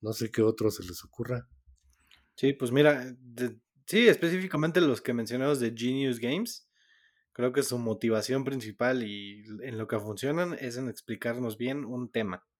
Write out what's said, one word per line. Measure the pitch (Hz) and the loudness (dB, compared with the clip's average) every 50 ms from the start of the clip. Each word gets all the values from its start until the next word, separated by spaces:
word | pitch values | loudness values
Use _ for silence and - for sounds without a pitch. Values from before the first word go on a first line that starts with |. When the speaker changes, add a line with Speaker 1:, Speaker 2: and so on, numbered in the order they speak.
Speaker 1:
No | - 110 110 | -6 -6 -4
sé | - 117 110 | -4 -4 -4
qué | - - | 2 4
otro | 110 110 110 - 110 107 | 4 4 4 2 0 0
se | 101 - 92 | 0 -2 -8
les | 90 87 - - | -10 -12 -12 -14
ocurra. | - _ - 120 - 123 120 - _ - _ _ _ - _ _ _ _ _ _ _ _ _ _ _ _ | -18 _ -10 -6 -6 -4 -6 -6 _ -20 _ _ _ -20 _ _ _ _ _ _ _ _ _ _ _ _
Speaker 2:
Sí, | - - 139 143 | 2 2 2 2
pues | 139 131 120 | 2 -2 0
mira, | 120 139 147 151 147 131 123 131 127 123 | 4 6 8 8 6 6 0 -8 -12 -16
de, | 127 123 117 120 123 120 110 110 _ _ _ _ _ | -18 -18 -6 -4 -4 -4 -4 -8 _ _ _ _ _
sí, | - - 208 240 233 | 0 2 6 8 8
específicamente | 175 - - 170 165 185 185 185 - 147 151 165 165 185 | 8 6 4 0 0 0 -2 -2 -2 0 0 2 4 4
los | 175 151 127 110 | 4 4 2 0
que | - - 123 | -2 -4 -2
mencionamos | 120 117 110 117 123 131 143 147 135 | -2 -2 -4 -2 -2 0 2 2 2
de | 120 113 117 | 0 -2 -2
Genius | 113 117 123 131 135 139 135 123 113 | -2 -2 -2 0 0 0 0 -2 -2
Games, | 113 120 135 175 226 233 - - _ _ _ _ _ _ _ _ _ _ _ _ _ _ _ | -2 -2 -2 -2 -2 -4 -8 -12 _ _ _ _ _ _ _ _ _ _ _ _ _ _ _
creo | - 120 127 127 | -2 -2 0 2
que | 143 135 | 2 0
su | 135 123 120 | 0 0 -2
motivación | 120 113 110 101 - 117 110 110 104 - 127 135 135 | -2 -2 -4 0 2 2 2 2 0 0 -2 -2 -2
principal | 131 139 135 110 107 104 _ 120 123 131 127 117 | -2 -4 -6 -8 -8 -6 _ 0 0 0 0 -2
y | 107 101 101 101 101 101 104 104 107 107 107 | -4 -8 -10 -12 -14 -16 -16 -16 -14 -14 -12
en | - 135 120 110 | -10 -10 -8 -8
lo | 110 104 | -6 -4
que | - 110 | -4 -4
funcionan | 104 107 107 98 - 135 147 165 180 175 165 - | -4 -6 -8 -4 -2 -2 0 0 -2 -2 -4 -6
es | 135 123 117 123 | -8 -8 -8 -6
en | 131 127 | -6 -8
explicarnos | 110 - - - 117 104 - 117 117 120 127 120 107 104 | -8 -10 -8 -10 -8 -6 -4 -4 -4 -2 -4 -6 -4 -4
bien | 120 123 135 143 143 | -4 -4 -4 -4 -6
un | 104 123 123 123 117 | -6 -6 -8 -8 -4
tema. | _ 120 110 101 92 90 _ _ _ _ | _ -2 -2 -2 -4 -8 _ _ _ _